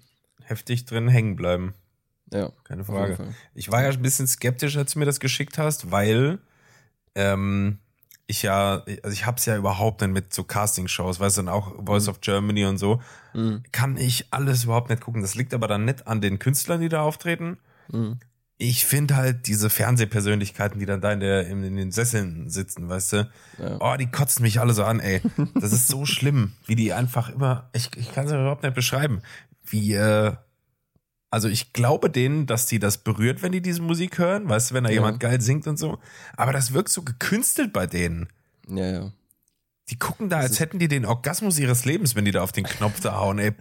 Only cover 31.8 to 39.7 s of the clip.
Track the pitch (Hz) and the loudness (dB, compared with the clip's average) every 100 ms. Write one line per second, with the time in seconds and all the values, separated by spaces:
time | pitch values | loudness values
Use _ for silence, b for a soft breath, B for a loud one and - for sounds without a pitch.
31.8 | 120 156 190 131 127 151 143 110 - 113 | 2 4 2 2 2 2 0 0 0 0
32.8 | 101 - - 104 113 - 185 185 180 170 | 2 0 0 2 2 0 -2 -2 -2 -2
33.8 | 165 165 185 - 175 202 202 107 120 127 | 0 0 -2 0 0 0 0 0 2 0
34.8 | 120 110 110 117 120 127 113 147 156 147 | 2 4 2 2 0 2 2 0 0 -4
35.8 | 156 - B B B B 123 135 120 131 | -4 -6 B B B B 0 0 0 0
36.8 | - - 156 117 - 214 254 - 254 101 | 0 -2 -4 -4 0 0 0 0 0 0
37.8 | 92 87 87 82 87 _ _ _ - 95 | -2 0 -2 -2 -8 _ _ _ -8 -4
38.8 | 92 90 98 - _ _ _ _ _ | -2 -4 -6 -12 _ _ _ _ _